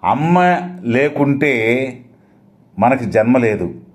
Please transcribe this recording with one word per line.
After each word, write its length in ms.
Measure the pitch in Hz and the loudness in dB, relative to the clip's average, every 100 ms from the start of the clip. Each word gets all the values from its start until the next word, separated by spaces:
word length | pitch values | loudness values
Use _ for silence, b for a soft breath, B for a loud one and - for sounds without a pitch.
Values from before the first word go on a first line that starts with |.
| 87 | 0
అమ్మ 340 | 117 160 180 180 175 - - | 0 2 2 2 0 -4 -10
లేకుంటే 680 | 120 120 147 147 143 139 147 123 110 123 131 120 - b b b b _ _ - | -4 0 0 0 0 0 0 0 0 -2 -4 -10 -20 b b b b _ _ 0
మనకి 260 | 113 131 113 | 0 2 0
జన్మ 320 | 107 110 127 | 0 2 2
లేదు 360 | 117 104 87 - - | 2 -2 -6 -8 -20